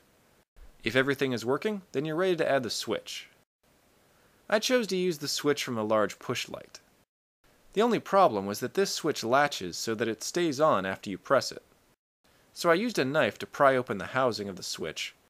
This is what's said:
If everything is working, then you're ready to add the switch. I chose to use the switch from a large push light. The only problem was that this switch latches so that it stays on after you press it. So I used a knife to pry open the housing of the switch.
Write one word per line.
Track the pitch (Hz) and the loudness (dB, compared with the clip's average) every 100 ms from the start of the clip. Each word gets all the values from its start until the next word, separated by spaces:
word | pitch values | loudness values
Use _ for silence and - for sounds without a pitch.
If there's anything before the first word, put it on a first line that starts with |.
| _ _ _ _ _ - - - | _ _ _ _ _ -20 -20 -8
If | 110 | -2
everything | 123 135 135 135 | 0 2 0 -2
is | 117 113 | -2 -2
working, | 143 214 208 - | -2 -2 -6 -6
then | 135 | -6
you're | 156 | -4
ready | 156 190 165 | -2 0 0
to | 151 | 0
add | 139 | 0
the | 113 | -2
switch. | - - - - - - _ _ _ _ _ _ _ _ _ _ _ - | -6 -4 -6 -6 -14 -16 _ _ _ _ _ _ _ _ _ _ _ -2
I | 220 | -2
chose | 220 254 196 | 2 0 2
to | 185 | 0
use | 180 151 | 0 -2
the | 143 | -4
switch | - 143 143 | -2 0 0
from | - 117 | -2 -4
a | |
large | 107 110 101 - | 2 2 2 -2
push | - 120 - | -6 -6 -6
light. | - - - _ _ _ _ _ _ _ _ - | -12 -16 -20 _ _ _ _ _ _ _ _ -8
The | 185 | 0
only | 240 190 | 2 2
problem | - 196 175 104 | 2 6 6 4
was | 98 104 | -2 -4
that | 143 | -4
this | - 196 | 0 -2
switch | - 156 - | 0 -2 -2
latches | 113 131 143 - 90 78 | 2 4 4 0 -8 -8
so | - | -6
that | 110 117 | -2 -2
it | 110 | -4
stays | - 175 175 127 | -4 -2 -2 2
on | 156 110 | 2 2
after | 92 95 104 | 0 -6 -8
you | 92 | -10
press | - 131 - | 2 2 2
it. | - _ _ _ _ _ _ _ _ _ | -12 _ _ _ _ _ _ _ _ _
So | - 175 | -4 2
I | |
used | 170 240 208 | 2 2 0
a | |
knife | 131 151 117 - | 0 2 2 0
to | - | -10
pry | - 143 131 | 6 6 6
open | 120 101 | 0 -6
the | 87 | -4
housing | 127 131 104 101 | 0 0 0 -6
of | 90 | -8
the | |
switch. | - - 80 - - - _ | -10 -8 -8 -8 -10 -12 _